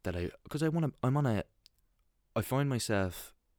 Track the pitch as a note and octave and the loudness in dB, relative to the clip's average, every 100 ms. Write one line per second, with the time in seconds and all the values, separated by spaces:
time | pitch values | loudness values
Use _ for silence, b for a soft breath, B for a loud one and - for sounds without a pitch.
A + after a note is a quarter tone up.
0 | F#2+ F2 F2 - - D3 D#3+ E3 D3+ - | -6 -2 -4 -6 -10 -2 0 2 -2 0
1 | B2+ C#3+ C3+ G#2 - _ - _ _ _ | 0 2 2 0 -2 _ -20 _ _ _
2 | _ _ _ A2+ - C3 C#3+ A#2+ - G2+ | _ _ _ -4 0 0 0 0 2 2
3 | F#2 - - _ _ | 2 -2 -16 _ _